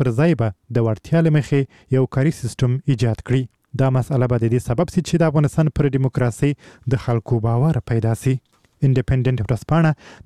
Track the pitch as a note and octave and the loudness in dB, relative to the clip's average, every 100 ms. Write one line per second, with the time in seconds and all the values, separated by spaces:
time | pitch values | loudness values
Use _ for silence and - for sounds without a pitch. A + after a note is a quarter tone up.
0 | B2+ A2+ E3+ C3 A2+ - - A#2+ A2+ G#2+ | -2 2 2 2 -2 -4 -4 0 0 -2
1 | - E3 D#3+ D3+ - C#3 C3+ _ - C3 | -2 2 2 2 2 0 -2 _ -2 0
2 | B2+ C3 D3 - A#2 - B2+ B2+ - A#2 | 0 0 0 -2 -6 -2 -2 -2 -2 0
3 | A#2+ G#2+ - B2+ B2+ _ _ - C3 C3 | 0 -2 -2 -2 -2 _ _ 0 2 2
4 | A2+ C3+ B2 A#2+ A2+ A#2 - A#2+ F3 - | 0 0 0 2 0 0 -2 -2 -2 -2
5 | D3 E3+ E3 D3 D3+ - D3+ - C#3+ C3 | -2 0 2 2 0 2 0 0 0 0
6 | C3 - B2 - C#3+ C#3 - - - B2 | 0 0 -2 0 -2 -2 -10 -12 -4 -4
7 | - A#2 - A#2 A2+ A#2 D#3 C#3 - A2+ | -2 -2 0 -2 0 0 0 0 -2 -2
8 | A2+ A2+ B2+ C3 _ _ _ - C#3 B2+ | 0 0 -2 -2 _ _ _ -2 0 2
9 | - C3 B2+ B2+ G2+ A#2 - D#3+ D#3+ C#3+ | 0 0 0 -2 -2 -4 0 2 2 0
10 | - - | -8 -8